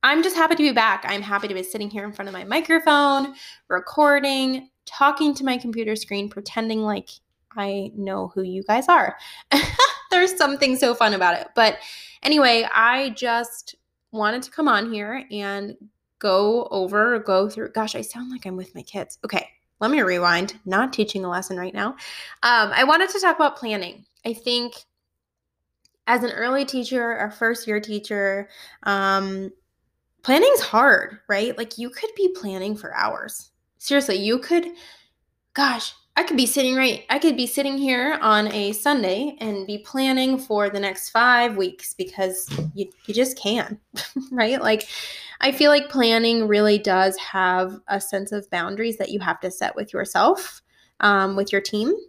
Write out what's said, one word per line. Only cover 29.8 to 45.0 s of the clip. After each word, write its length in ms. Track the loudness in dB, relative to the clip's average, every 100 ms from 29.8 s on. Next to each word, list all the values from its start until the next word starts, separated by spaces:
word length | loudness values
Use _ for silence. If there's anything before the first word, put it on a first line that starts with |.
| _ _ _ _
planning's 360 | 2 4 6 4
hard, 600 | 2 4 6 4 2 -14 _
right? 280 | -2 -2 -4
Like, 220 | -10 -10
you 100 | -12
could 220 | -10 -10 -2
be 120 | -2
planning 420 | 0 -8 -6 -6 -8
for 180 | -8
hours. 580 | -2 -2 -4 -10 -12 -16 _ _ _
Seriously, 380 | 0 0 2 -2
you 240 | 0 -2
could, 260 | 2 0 0 -12 -20 -20 _ _ _ _ _
gosh, 400 | -2 0 0 -6 -12 _ -2
I 80 |
could 120 | 0 2
be 80 |
sitting 300 | 2 2 0
right, 300 | 2 0 0 -4
I 120 | 0
could 160 | 2 0
be 100 | -2
sitting 320 | -2 -2 -2
here 400 | -2 0 0 0
on 280 | 4 4 2
a 240 | -2 -4
Sunday 640 | -2 0 0 0 -2 -4 -6
and 260 | -6 -6 -6
be 120 | -10
planning 580 | -8 -2 0 2 2 0
for 320 | -2 0 0
the 120 | -2
next 300 | -4 -6 -2
five 460 | 2 4 4 2 0
weeks 380 | -4 -4 -14
because 560 | -10 -10 -4 -4 -4 -8 -6 -6
you, 160 | -6 -10 _ -6
you 80 |
just 240 | 0 0 0
can, 400 | -2 -2 -4 -8 _ -12 -8
<laughs> 240 | -10 -6
right? 280 | -2 0 2
Like, 280 | 2 0 -2 -12